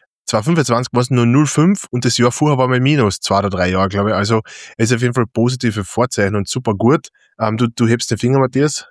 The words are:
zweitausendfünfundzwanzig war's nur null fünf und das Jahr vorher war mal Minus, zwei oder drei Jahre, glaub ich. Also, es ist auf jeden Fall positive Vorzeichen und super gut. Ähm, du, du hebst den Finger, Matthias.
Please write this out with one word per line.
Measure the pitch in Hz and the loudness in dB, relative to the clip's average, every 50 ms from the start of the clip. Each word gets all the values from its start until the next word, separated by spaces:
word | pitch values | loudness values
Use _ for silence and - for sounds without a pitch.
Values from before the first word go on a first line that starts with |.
| _ _ _ _ _ - | _ _ _ _ _ -4
zweitausendfünfundzwanzig | - 107 104 147 175 165 131 - 120 120 127 - - | -4 -2 0 0 0 0 2 0 0 -2 -2 -2 -2
war's | 120 123 - | -2 0 2
nur | 135 120 120 | 2 2 2
null | 117 123 143 151 | 4 4 2 2
fünf | 135 - 151 156 185 202 - - - | 2 2 2 2 2 2 0 -4 -8
und | - 123 123 | -6 -2 -2
das | 135 - | -2 0
Jahr | - 117 - | 2 2 0
vorher | - - 156 151 143 | 2 0 0 0 2
war | 127 131 | 2 2
mal | 127 127 123 | 0 2 2
Minus, | 127 139 151 143 110 101 - - | 2 2 2 2 2 0 0 -4
zwei | - - 98 98 | -4 -2 0 0
oder | 98 98 | 0 0
drei | 95 92 90 92 | -2 -2 -2 0
Jahre, | 92 95 95 95 | 2 0 0 0
glaub | 98 101 101 | 0 -2 -2
ich. | 107 101 | 0 0
Also, | 95 101 104 113 110 - - - - - - - | -2 0 0 0 -2 -2 -6 -16 -20 -20 -18 -4
es | - 110 110 | -2 0 0
ist | 123 | 0
auf | 117 | 0
jeden | 123 123 120 | 0 -2 0
Fall | 131 113 | -2 -2
positive | - _ 113 117 123 131 127 - 113 101 110 95 | -2 _ 0 0 0 0 -2 -2 -2 -2 -4 -6
Vorzeichen | - - - 123 123 - - 101 98 104 | -4 -2 -2 -2 -2 0 -2 -2 0 0
und | 101 92 | -2 -4
super | - - 131 127 117 104 | -4 -6 -4 -2 -2 -2
gut. | 95 107 117 151 170 - - _ _ _ _ _ - | 2 2 2 2 2 0 -8 _ _ _ _ _ -4
Ähm, | 110 107 110 | -2 -2 0
du, | 110 120 | 0 -2
du | 117 - - 120 | -2 0 0 0
hebst | 110 117 120 - - | 2 2 0 -2 -4
den | 113 | -4
Finger, | - - 117 135 135 | -2 0 0 2 2
Matthias. | 131 123 127 131 147 151 - - - - | 0 0 0 0 0 0 -2 -6 -12 -16